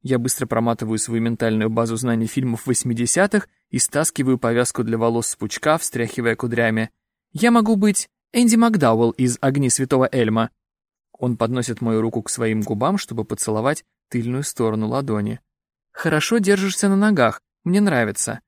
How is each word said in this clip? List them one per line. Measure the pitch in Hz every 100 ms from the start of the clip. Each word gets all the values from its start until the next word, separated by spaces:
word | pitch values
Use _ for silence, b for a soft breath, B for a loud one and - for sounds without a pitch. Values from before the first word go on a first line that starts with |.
Я | 131 131
быстро | 123 - 123
проматываю | 113 117 117 110 110
свою | 113 117
ментальную | 117 117 113 110 110
базу | 110 113 113
знаний | 123 117 113
фильмов | - 127 117 -
восьмидесятых | 123 127 117 120 170 202 208 - _ _
и | 127
стаскиваю | - 147 160 - 131 127
повязку | 117 117 120 -
для | 113 113
волос | 117 117 113
с | -
пучка, | 110 - 156 160
встряхивая | - 123 113 - 117 110
кудрями. | 120 117 117 110 110 _ _ _ _
Я | 147 233
могу | 233 214 214
быть | 208 196 - _ _
Энди | 233 240 226
Макдауэлл | 233 214 131 113 117
из | 117 127 120
«Огни | 139 139 131
святого | - 131 135 131
Эльма». | 131 110 110 113 _ _ _ _ _ _
Он | _ 127 113
подносит | 117 127 120 110
мою | 117 110
руку | 113 110
к | -
своим | - 113 110
губам, | 104 107 135 196
чтобы | - 117
поцеловать | 107 - - 107 123 151 _ _ _
тыльную | 123 117 127
сторону | 143 - 113 110 107
ладони. | 127 135 107 104 113 _ _ _ _ _
«Хорошо | - 170 156 - 233
держишься | 196 202 190 - 202
на | 196
ногах, | 214 185 120 - _ _
мне | 170 190
нравится. | 202 135 110 104 - 110